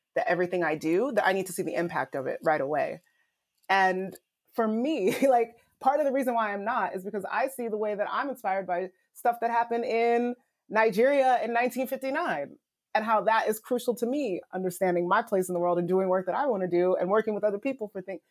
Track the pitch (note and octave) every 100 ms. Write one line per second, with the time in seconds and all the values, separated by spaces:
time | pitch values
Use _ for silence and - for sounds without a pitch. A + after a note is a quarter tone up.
0 | _ E3+ - F3 F3+ F3+ D#3+ D#3 D#3 F3+
1 | C4+ G#3 F#3+ F#3+ F#3 F#3+ D#3+ E3 E3+ D#3+
2 | C3+ C#3 C3 - D#3+ D3 C#3 D3 C3 E3
3 | _ _ _ _ _ _ - G3 F#3+ F#3
4 | F#3+ - _ _ _ - A3 A3 C#4 C#4+
5 | F#3+ - C4+ A#3+ A#3 - _ _ C4+ D4
6 | C#4 C4+ B3+ A#3 G#3+ G3+ G#3 B3 F#3 F#3+
7 | G3 G#3 - G#3+ C4 - A3+ G#3+ G#3+ G#3
8 | - G#3 C#4 - G3 G3 F3+ F3 F#3 _
9 | _ - - A#3+ A#3 A#3 A#3 A#3 A#3 A3+
10 | A#3 A#3 A#3+ A#3+ _ _ _ G#3+ A3+ G3
11 | C4 C#4+ C4 A#3+ A3+ A#3 B3 B3 C4 C4
12 | C4+ D4+ E4 D3+ - - _ _ _ A3
13 | A3 A3 G3 G3 - A3 - B3 - A3
14 | A#3 D4 A#3+ E3+ - F#3 F#3 - F#3+ F3
15 | F3 G#3 A3 F#3+ F#3 F3 F3 F3 F3 F#3
16 | F#3 F#3 F#3 G3+ C#4+ G3 F3+ F3 F3+ F#3
17 | F3+ G#3+ G#3+ G#3 G#3 G3+ C4+ C4+ G#3 G3
18 | F#3+ F3+ _